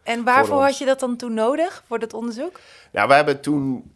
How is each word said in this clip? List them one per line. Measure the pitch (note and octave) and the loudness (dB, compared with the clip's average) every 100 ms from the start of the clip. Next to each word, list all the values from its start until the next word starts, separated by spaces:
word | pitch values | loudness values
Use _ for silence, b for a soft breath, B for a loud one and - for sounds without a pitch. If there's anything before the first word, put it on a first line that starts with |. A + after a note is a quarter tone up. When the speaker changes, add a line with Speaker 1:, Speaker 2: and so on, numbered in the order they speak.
Speaker 1:
En | - | -8
Speaker 2:
voor | A#3 | -4
Speaker 1:
waarvoor | A#3 B3+ C#4 C#4+ | 2 2 4 4
Speaker 2:
ons. | |
Speaker 1:
had | C#4 C4+ | 2 2
je | |
dat | C4+ C4 | -2 -2
dan | B3+ A#3+ | -2 -6
toen | A#3+ | -6
nodig, | A3 A3 D4+ F4 - - | -2 0 0 -2 -6 -8
voor | A#3 | -8
dat | A3+ | -6
onderzoek? | A3 A#3 A3+ E4+ - B B B | -8 -10 -8 -10 -12 B B B
Speaker 2:
Nou, | - A2 | 0 4
we | |
hebben | C#3+ D3 C#3 | 6 4 0
toen, | C#3 D3 C3+ B2 - | -2 -2 -2 -6 -8